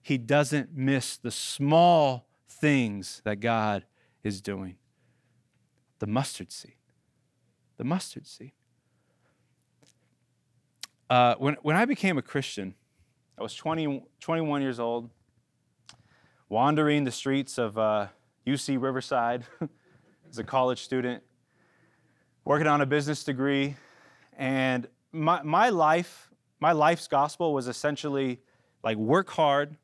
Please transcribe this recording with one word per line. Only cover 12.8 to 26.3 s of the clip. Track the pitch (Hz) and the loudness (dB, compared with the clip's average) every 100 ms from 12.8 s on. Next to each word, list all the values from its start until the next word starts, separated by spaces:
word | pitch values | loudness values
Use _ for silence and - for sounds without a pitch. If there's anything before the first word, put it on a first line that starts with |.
| _ _ _ _ _ - | _ _ _ _ _ -12
I | |
was | 110 | -12
twenty, | - 156 160 156 135 - _ | -8 -4 -2 -2 -4 -10 _
twenty-one | - 165 156 143 | -6 -4 -2 -2
years | 135 120 | -4 -4
old, | 117 117 117 _ _ _ _ _ _ _ _ - _ _ _ _ _ | -4 -4 -8 _ _ _ _ _ _ _ _ -20 _ _ _ _ _
wandering | 104 135 151 151 147 | 0 2 4 2 2
the | 139 | 0
streets | - 135 135 135 - | -4 -2 -2 -2 -4
of, | 113 104 | -4 0
uh, | 110 107 101 _ _ _ - | 0 0 -2 _ _ _ -4
U | 139 | -4
C | - 139 | -2 -4
Riverside | 131 131 - 131 117 123 120 - | -2 -4 -2 -2 0 -2 -8 -10
<laughs> | 160 _ _ _ _ _ _ | -10 _ _ _ _ _ _
as | 117 | -12
a | |
college | 113 135 127 123 | -4 0 0 -2
student, | - 131 123 123 _ _ _ _ _ _ _ _ _ _ _ _ | -4 -2 -2 -6 _ _ _ _ _ _ _ _ _ _ _ _
working | - 147 151 | 0 2 4
on | 147 | 2
a | 139 | 2
business | 147 143 151 | 0 0 -4
degree. | - 131 139 139 139 135 - - - _ _ - | -6 -2 0 0 -2 -6 -20 -20 -20 _ _ -8
And | 131 135 131 127 120 _ _ | -2 0 0 0 -4 _ _
my, | 160 156 170 | -2 0 0
my | 147 165 240 | 2 2 4
life, | 190 151 165 180 - - | 4 4 4 0 -12 -20